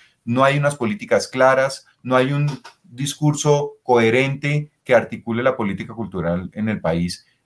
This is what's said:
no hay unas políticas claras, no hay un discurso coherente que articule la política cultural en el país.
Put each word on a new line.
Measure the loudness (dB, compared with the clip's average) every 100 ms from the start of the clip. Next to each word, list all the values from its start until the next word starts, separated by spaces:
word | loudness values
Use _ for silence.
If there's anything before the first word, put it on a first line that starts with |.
| _ _
no | -4 2
hay | 2 2
unas | 0 -2
políticas | -4 -4 0 0 0
claras, | 2 4 4 0 -4 _ _
no | -2 0
hay | 2
un | 0 -2 -4 -14 _
discurso | _ -8 -8 0 0 2 2 2 0 -8
coherente | 2 4 4 4 0 -2 -2 -4 -4 _
que | 2 2
articule | 2 -10 -6 -2
la | 0 0
política | -4 -4 -10
cultural | -10 -8 -6 -4 -4 -6
en | -6 -4
el | -2
país. | -2 -2 -2 -6 _ _